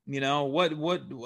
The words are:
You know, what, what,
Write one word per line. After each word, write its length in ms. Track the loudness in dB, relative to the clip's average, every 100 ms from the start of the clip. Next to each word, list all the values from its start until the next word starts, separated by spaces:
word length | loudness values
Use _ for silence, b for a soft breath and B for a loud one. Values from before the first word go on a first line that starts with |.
| -8
You 160 | -2
know, 240 | 0 0 2
what, 300 | 2 2 2
what, 280 | 0 0 -4 -10